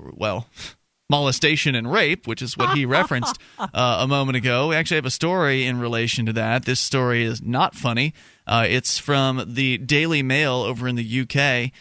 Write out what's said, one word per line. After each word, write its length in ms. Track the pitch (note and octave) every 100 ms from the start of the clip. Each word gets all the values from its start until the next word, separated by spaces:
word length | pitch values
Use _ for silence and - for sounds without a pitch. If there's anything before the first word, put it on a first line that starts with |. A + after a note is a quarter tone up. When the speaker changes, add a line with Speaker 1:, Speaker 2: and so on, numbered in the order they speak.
| -
Speaker 1:
well, 340 | - G#2 F#2+ A2+ - - - _ _ -
molestation 680 | D3 C#3 B2 D3 D3+ D3+
and 160 | B2 A#2
rape, 360 | G3+ D3+ C#3+ -
which 160 | A2
is 140 | B2+ -
what 200 | - D3
he 80 | B2+
Speaker 2:
<laughs> 120 | C#3+
Speaker 1:
referenced, 380 | G3 B2+ - - - -
uh, 100 | G3+
a 320 | F#2+ B2 G2 C3
moment 300 | C#3+ C3+ B2+
ago, 320 | B2+ B2 D3+
we 80 | D#3+
actually 200 | D#3+ D#3
have 100 | B2+
a 40 |
story 540 | - E3 F#3 D3 C3
in 160 | B2+ B2
relation 460 | A#2+ A#2 A#2 - A2+
to 80 |
that. 320 | A2 A2+ B2 C3
This 140 | B2+
story 440 | - C3+ B2 A#2
is 160 | A2+ A#2
not 320 | C#3 B2+ F#3
funny. 380 | - C3+ A#2 D3 - - _ -
Uh, 200 | A#2 G#2+
it's 300 | B2 - -
from 440 | - C#3 C3+ C3 G2
the 240 | A#2+ C3 B2
Daily 440 | B2 D3 E3 D3+
Mail 340 | C3 C3+ D3 B2+
over 300 | A2 A#2 B2+
in 100 | A#2+
the 80 |
U 200 | A2+ B2+ B2
K. 460 | C#3+ C#3+ B2 B2 -